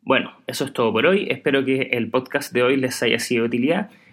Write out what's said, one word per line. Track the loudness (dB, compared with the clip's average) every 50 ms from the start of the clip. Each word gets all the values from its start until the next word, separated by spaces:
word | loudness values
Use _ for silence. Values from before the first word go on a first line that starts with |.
| _
Bueno, | 2 2 2 2 -2 -10 -16 _
eso | -10 -6 -6 -6
es | -4 -2
todo | 0 0 2 2
por | 2 4 4
hoy. | 4 2 0 -2
Espero | -6 -2 -2 0 0 2 2
que | 2 0 0 0 -2
el | -2 -2 -2 -2
podcast | -2 -2 -4 -2 -6 -6 -6 -2 0
de | 2
hoy | 2 2 2 2
les | 0 -2 -2 -2
haya | 0 0 0 0
sido | 0 0 0 0 0
de | 0
utilidad. | 0 0 0 0 0 0 -2 -6 -12 -20 _ _